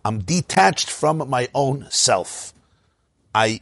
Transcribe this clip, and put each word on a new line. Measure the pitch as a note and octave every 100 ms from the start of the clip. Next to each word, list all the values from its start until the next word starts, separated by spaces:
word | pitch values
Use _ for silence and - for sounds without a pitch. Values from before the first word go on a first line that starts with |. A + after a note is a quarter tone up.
I'm | G#2+ A2
detached | F#2 F3+ - - F#3+ - -
from | - D3+ D#3+ C3+
my | B2+ B2
own | C#3 C#3 C#3 -
self. | - - G2 F2 - - - _ _ _ _ _ _ _
I | G#2+ A2+ A2+